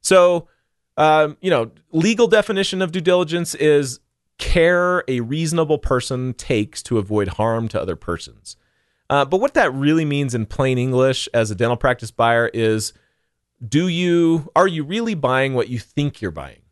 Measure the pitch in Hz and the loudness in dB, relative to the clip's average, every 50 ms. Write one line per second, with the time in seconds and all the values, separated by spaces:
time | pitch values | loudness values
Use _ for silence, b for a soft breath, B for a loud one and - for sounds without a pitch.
0 | - - 190 185 180 180 175 170 - _ _ _ _ _ _ _ _ _ _ - | 2 4 6 6 6 6 2 0 -6 _ _ _ _ _ _ _ _ _ _ 0
1 | 151 156 156 156 151 151 147 _ - 185 170 127 117 117 _ _ _ _ - 160 | 2 4 4 4 2 0 -2 _ -2 0 0 0 0 -4 _ _ _ _ -2 0
2 | 165 214 226 202 233 196 220 214 202 - 208 190 196 - - 185 190 170 160 185 | 2 2 4 2 4 4 4 2 2 2 -2 -2 -2 -2 -2 -4 -4 -2 -4 -2
3 | 156 180 180 180 180 151 165 175 170 - - - 151 151 147 147 143 131 123 - | 0 2 2 2 2 0 -2 -4 -4 -6 -4 0 2 4 4 4 2 -2 -8 -14
4 | _ _ _ _ _ _ _ _ - - - 175 165 170 180 175 180 180 180 180 | _ _ _ _ _ _ _ _ -2 0 2 4 4 4 4 2 2 0 0 -2
5 | - - 131 120 117 113 139 156 165 156 170 170 160 147 156 147 - - 139 123 | -2 -2 -4 -4 -2 -4 -4 -2 -2 0 0 0 0 0 0 -2 0 -2 -2 -2
6 | - - 131 127 127 127 120 - - - 135 110 107 - - - - - 123 110 | -2 -4 -6 -4 -4 -6 -8 -10 -4 -2 0 0 0 -2 -8 -16 -8 -2 -2 -2
7 | 98 101 107 104 101 92 - - 107 113 113 117 117 107 - 104 - 92 85 - | -2 0 -2 -2 -2 -2 -2 -2 -2 -2 -2 -2 -4 -4 -4 -6 -4 -6 -8 -8
8 | - - 87 85 - - - _ _ - - _ _ _ _ _ _ _ _ _ | -6 -8 -8 -8 -8 -16 -20 _ _ -20 -20 _ _ _ _ _ _ _ _ _
9 | _ _ 139 143 139 131 175 190 240 285 _ 320 220 156 131 135 139 143 156 165 | _ _ 0 0 0 2 0 0 0 0 _ 2 2 2 0 0 0 2 2 2
10 | 160 147 143 143 143 131 120 117 107 - - - 135 131 127 123 123 131 127 127 | 0 0 -2 -2 -2 -2 -2 -4 -6 -6 -4 -2 0 0 0 0 -2 0 2 2
11 | 131 135 127 - - - - 117 113 107 107 92 120 117 123 117 - 131 123 - | 2 2 0 -2 -6 -2 -2 -2 0 0 -2 -2 0 -2 0 0 0 -2 -2 -2
12 | - 107 _ - 117 117 117 117 117 - - 113 113 110 110 110 107 - _ _ | -6 -14 _ 0 2 2 2 2 0 0 -2 -2 0 0 0 0 -2 -8 _ _
13 | _ _ _ _ _ _ _ _ _ _ _ _ 120 107 - 151 175 185 165 170 | _ _ _ _ _ _ _ _ _ _ _ _ -10 -2 0 0 0 2 -2 0
14 | 180 175 170 170 170 165 165 165 143 - _ 156 185 190 170 156 147 143 185 226 | 0 2 2 4 4 2 2 0 -2 -2 _ 2 2 2 0 -4 -6 -6 -4 -4
15 | 233 226 214 156 135 123 127 131 135 135 131 127 - - 127 117 - _ _ - | -2 -4 -4 -2 0 0 2 2 0 0 0 -2 -2 -2 -6 -10 -10 _ _ -4
16 | 147 143 - - 110 95 76 73 69 67 57 _ _ _ | -4 -4 -4 -6 -8 -8 -8 -10 -14 -16 -18 _ _ _